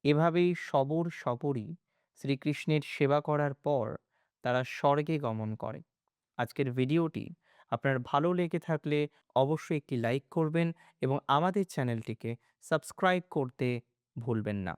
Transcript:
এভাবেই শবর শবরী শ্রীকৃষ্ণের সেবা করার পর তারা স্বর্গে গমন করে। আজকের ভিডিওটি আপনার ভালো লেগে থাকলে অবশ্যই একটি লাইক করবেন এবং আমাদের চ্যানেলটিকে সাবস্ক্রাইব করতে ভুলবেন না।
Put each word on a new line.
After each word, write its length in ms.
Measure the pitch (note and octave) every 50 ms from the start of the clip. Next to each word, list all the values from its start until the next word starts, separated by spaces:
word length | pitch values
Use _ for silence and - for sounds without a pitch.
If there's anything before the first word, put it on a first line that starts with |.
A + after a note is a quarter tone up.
| -
এভাবেই 520 | C#3+ D3 D3 D#3+ E3+ D#3+ F3 F3 F3+ F3
শবর 520 | - - - - C#3+ C3+ C#3 D#3 E3 E3+ E3+
শবরী 640 | - - - C3+ A#2+ A#2+ - C#3+ C3+ A#2+ G#2 G#2 E3 _ _ _ _ _ _ _ _
শ্রীকৃষ্ণের 640 | _ - C#3 C#3 C3+ - D3+ D3 - - - D3+ D3+ C#3
সেবা 360 | - - - D3 C3+ C#3+ D3
করার 320 | C#3+ - D3+ D3 D3 C#3+ C3+
পর 420 | _ _ D3 D3 C3 A2 A2 - - _ _ _ _ _ _ _ _
তারা 220 | - B2+ B2 B2+ B2+
স্বর্গে 560 | - - - - C#3+ C#3+ D3 D3 D#3 D#3+ D3
গমন 360 | C#3+ A#2 A2 A2 A2 G#2+ A2
করে। 260 | G#2+ - A2+ B2 D3+ D#3+ _ _ _ _ _ _ _ _ _ _
আজকের 340 | - B2 A#2 - - C#3 C3
ভিডিওটি 640 | A#2+ C3 B2+ C3 D3+ E3 E3 D#3+ - G#2+ - - E3+ _ _ _ _ _ - _
আপনার 300 | - A#2 - C#3 C3+ B2+
ভালো 340 | B2 - - C#3+ D3+ F3 F3+
লেগে 260 | F3+ F3+ E3 F3 E3+
থাকলে 480 | - - D#3+ D3 - D3+ D3 D3 D3 C#3+ _ _ _ _ _
অবশ্যই 420 | B2 C3+ C#3 D#3+ D3+ - - E3
একটি 200 | D3 - - C#3
লাইক 260 | A#2+ A2+ A2+ B2 C#3 _ _
করবেন 400 | - E3+ D#3+ D#3 D#3 E3+ E3+ E3+ E3 _ - _ _ _
এবং 180 | - C3 C3+ - _
আমাদের 380 | - C#3 D3 E3+ F#3 F#3 G3+ F#3+
চ্যানেলটিকে 720 | _ - - C3 B2 A#2 A2+ G#2+ - A2 _ - A2+ A#2 - _ _ _ _
সাবস্ক্রাইব 600 | - - D#3+ D3+ - - - - - F#3 F3+ F3+ F3 _
করতে 520 | - D#3 C3+ B2 - - B2 B2+ B2 A#2 _ _ _ _ _ _ _ -
ভুলবেন 360 | A#2 B2 A#2 A2 G#2 G#2+ G#2
না। 200 | G2+ F#2+ F2 E2+